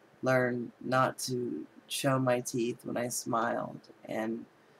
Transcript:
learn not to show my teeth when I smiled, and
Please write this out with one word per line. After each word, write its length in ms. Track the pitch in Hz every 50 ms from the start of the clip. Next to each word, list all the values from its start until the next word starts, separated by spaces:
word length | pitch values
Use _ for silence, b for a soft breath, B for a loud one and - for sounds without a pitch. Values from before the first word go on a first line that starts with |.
| - _ - -
learn 480 | - 131 131 127 127 123 123 123 120 - - _
not 360 | - 117 123 131 131 - - -
to 480 | - - 127 123 123 120 - - - - - - - -
show 320 | - - - 139 131 131
my 220 | 131 127 123 123
teeth 380 | 127 - - 127 113 120 120 - -
when 140 | - 117 113
I 100 | 120 123
smiled, 720 | 113 - - - 120 113 113 117 117 117 107 - - - - - - - -
and 420 | - - 110 110 113 113 117 - - _ b b b b b